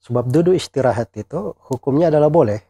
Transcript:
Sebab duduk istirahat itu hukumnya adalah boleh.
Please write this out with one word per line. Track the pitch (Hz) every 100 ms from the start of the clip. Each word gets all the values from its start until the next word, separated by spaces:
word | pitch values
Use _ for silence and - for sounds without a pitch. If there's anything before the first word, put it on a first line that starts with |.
Sebab | _ 120 123
duduk | 143 175
istirahat | 185 - - 127 110 117 -
itu | - 156 147 - _
hukumnya | 127 - 135 170
adalah | 151 151
boleh. | 160 120 104 _